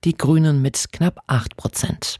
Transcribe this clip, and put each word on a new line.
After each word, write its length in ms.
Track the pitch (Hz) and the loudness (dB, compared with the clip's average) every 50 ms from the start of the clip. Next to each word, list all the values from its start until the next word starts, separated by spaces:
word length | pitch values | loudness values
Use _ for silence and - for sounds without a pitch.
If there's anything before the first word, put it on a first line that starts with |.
| - | 2
die 100 | 170 165 | 0 0
Grünen 460 | - - 131 160 160 160 156 147 139 | 2 2 4 4 6 6 4 4 2
mit 320 | 135 139 - - - - - | 2 0 -2 -4 -8 -8 -4
knapp 280 | - 165 175 - - - | -2 -2 -2 -2 -4 -6
acht 300 | - - 123 110 - - | -2 -2 -2 -2 -4 -12
Prozent. 640 | - - - - - - - 160 - - - - - | -6 -6 -6 -4 -4 -4 -4 -4 -6 -6 -10 -10 -10